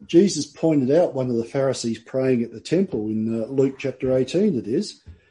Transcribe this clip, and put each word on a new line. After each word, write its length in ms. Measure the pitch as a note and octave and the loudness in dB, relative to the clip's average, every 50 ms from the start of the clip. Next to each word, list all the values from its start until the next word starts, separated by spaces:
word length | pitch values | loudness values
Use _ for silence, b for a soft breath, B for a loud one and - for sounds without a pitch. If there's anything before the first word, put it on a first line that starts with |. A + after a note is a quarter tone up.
| G#3 | -14
Jesus 400 | - - E3+ G3 - - D3 C#3 | 2 4 4 4 4 2 -2 -6
pointed 440 | - - - - D#3+ D#3+ C#3+ C3 A#2+ | -6 -8 -2 0 2 2 2 2 4
out 240 | C#3+ E3 F3+ - - | 4 4 2 2 0
one 160 | C3+ C3 B2 | -4 -4 -2
of 60 | A#2+ | -2
the 80 | A#2 A#2 | -2 -2
Pharisees 540 | A#2 - C#3 C3+ C#3 B2 - - A#2 A2+ G#2+ | -2 -2 -2 0 0 -2 -2 -4 -6 -6 -6
praying 440 | - - - C3 C3 C3 C3 A#2+ A#2 | -10 -6 -4 -2 0 2 2 0 0
at 100 | A#2 - | -4 -8
the 80 | A2+ | -14
temple 460 | - - D#3 E3+ G3+ F#3 - A#2 G#2 G#2+ | -6 -2 0 0 0 0 -2 -4 -4 -4
in, 340 | A2 A2 A2 A2+ A2+ A2+ A2 | -4 -2 -2 -2 -2 -4 -4
uh, 40 | |
Luke 300 | A2+ C3+ C3+ C3+ C3+ C3+ - | -4 0 2 2 2 0 -4
chapter 340 | - C3+ B2+ - - B2+ C3 | -6 -8 -6 -4 -2 0 0
eighteen, 420 | C3 C3 B2 - E3 G#3 A3 E3+ A#2+ | 0 0 0 0 0 2 2 0 0
it 80 | F#2 | -2
is. 360 | G2+ A#2 E3+ G#3+ - - b b b b b b b | -2 -2 -2 -4 -4 -10 b b b b b b b